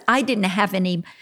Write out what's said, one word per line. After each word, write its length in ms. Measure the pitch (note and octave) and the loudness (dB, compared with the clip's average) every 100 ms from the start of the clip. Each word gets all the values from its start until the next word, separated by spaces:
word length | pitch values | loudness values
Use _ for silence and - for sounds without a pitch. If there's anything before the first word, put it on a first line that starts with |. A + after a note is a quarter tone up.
| - | 0
I 160 | B3+ | 0
didn't 220 | B3+ G#3+ F#3+ | 2 0 0
have 280 | F#3+ G3+ | 0 0
any, 300 | F#3+ F#3 F3 - - | 0 0 -2 -6 -14